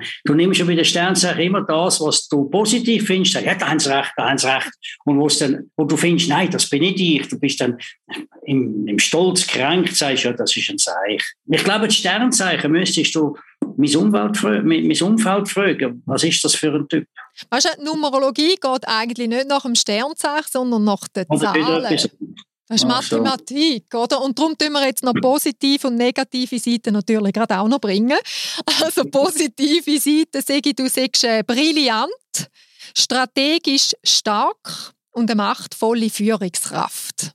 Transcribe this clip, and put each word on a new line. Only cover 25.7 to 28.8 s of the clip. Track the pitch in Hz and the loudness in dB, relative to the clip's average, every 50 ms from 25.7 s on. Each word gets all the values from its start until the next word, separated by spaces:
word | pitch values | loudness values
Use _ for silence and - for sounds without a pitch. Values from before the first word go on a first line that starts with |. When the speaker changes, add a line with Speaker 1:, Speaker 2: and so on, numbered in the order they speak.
| 277 277 - 254 | 2 2 0 -2
Speaker 2:
und | 233 | 0
negative | 233 240 247 - 269 269 - - 247 254 - 254 | 2 0 0 0 -2 -4 -4 -4 -4 -4 -4 -4
Seiten | 226 - 240 240 226 - 226 208 | -4 0 0 -2 0 0 0 0
natürlich | 208 - - 220 214 202 196 - | 0 0 0 0 2 2 0 0
gerade | 214 226 - 202 185 | 0 0 0 0 0
auch | 208 | 2
noch | 220 277 269 | 2 0 0
bringen. | - 208 190 208 226 254 302 415 - - - - - - - 330 - 320 294 285 | 0 0 0 2 2 2 2 0 -2 -4 -10 -8 -8 -8 -8 -6 -4 -2 0 0